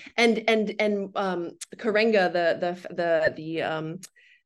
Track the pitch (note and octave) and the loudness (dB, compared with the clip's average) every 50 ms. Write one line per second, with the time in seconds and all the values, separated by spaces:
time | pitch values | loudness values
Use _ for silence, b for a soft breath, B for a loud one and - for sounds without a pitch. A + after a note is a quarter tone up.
0 | B B B B A#3+ A#3 A3 A3 A3 A#3 A3+ A3 G#3+ G3+ G#3+ G#3+ G#3+ G#3+ G#3 G3+ | B B B B 4 4 4 2 2 2 2 2 2 0 0 0 0 0 0 -2
1 | G3 G3 F#3+ - G3 F#3+ F3+ F3 E3+ E3 - - - - - - - A#3 G3 G#3 | -4 -4 -4 -4 -2 -2 -2 -4 -6 -8 -10 -14 -18 -18 -14 -6 -2 0 2 4
2 | A3 A#3 A3 G3+ F3+ F3 E3 F3 F3 E3 D3 - F3+ F3 F3+ F3+ - - E3+ F3 | 4 4 4 4 4 2 2 2 2 2 0 0 -2 -4 -4 -6 -8 -10 -6 -2
3 | E3+ E3+ E3 D#3+ D#3 D3+ - D#3+ D#3 D#3+ D#3+ D#3+ B2 F#2 D#3+ D#3 D#3 D#3 E3+ F#3+ | 0 2 2 2 2 2 0 -2 -6 -6 -4 -4 -2 -2 -2 -4 -6 -8 -10 -12
4 | F#3+ - _ b b b b b b | -14 -20 _ b b b b b b